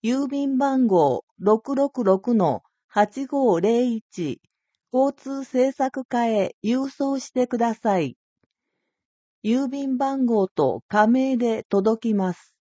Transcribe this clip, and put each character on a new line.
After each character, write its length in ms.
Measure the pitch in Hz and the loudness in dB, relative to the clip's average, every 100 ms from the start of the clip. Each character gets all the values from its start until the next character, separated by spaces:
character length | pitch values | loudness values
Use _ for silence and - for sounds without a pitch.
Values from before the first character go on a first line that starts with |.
郵 240 | 220 262 277 | -2 -2 -2
便 300 | 277 277 262 | -4 -2 0
番 280 | 277 269 240 | 0 2 4
号 380 | 185 143 120 _ _ | 4 4 0 _ _
六 360 | 185 220 - 269 | 0 2 0 -2
六 280 | 277 262 | -2 0
六 320 | 196 190 233 233 | 0 0 2 2
の 260 | 165 110 _ _ _ | 2 -2 _ _ _
八 380 | 208 208 262 269 | 0 0 -2 -6
五 340 | 285 254 170 | 0 2 2
零 340 | 196 233 247 | 2 2 0
一、 480 | 226 _ - 156 - _ _ _ _ _ | -2 _ -8 -8 -8 _ _ _ _ _
交 200 | 254 277 | 0 0
通 260 | 277 262 269 | -2 -12 -10
政 360 | 262 254 262 - | -4 0 0 0
策 300 | 269 - 247 | -4 -4 -4
課 220 | 240 233 | -2 0
へ 280 | 214 190 - | 0 -2 -4
郵 240 | 208 254 269 | -2 -2 -2
送 280 | - 277 277 | -4 -4 -4
し 140 | - | -4
て 160 | 254 247 | -4 -2
く 100 | 240 | 0
だ 160 | 233 | -2
さ 260 | 220 226 190 | 0 0 0
い。 180 | 143 - _ _ _ _ _ _ _ _ _ _ _ _ | -2 -8 _ _ _ _ _ _ _ _ _ _ _ _
郵 240 | 214 247 269 | -2 -2 -2
便 300 | 277 277 254 | -4 -4 -2
番 280 | 269 269 247 | -2 0 0
号 220 | 220 190 | 0 0
と 360 | - 139 95 _ | 0 -2 -2 _
仮 240 | 208 214 | 2 4
名 260 | 254 262 247 | 4 2 0
で 260 | 240 220 | -2 -4
届 460 | - 202 202 220 233 | -2 0 2 0 0
き 40 | |
ま 200 | 208 185 | 0 0
す。 200 | 170 _ _ | -4 _ _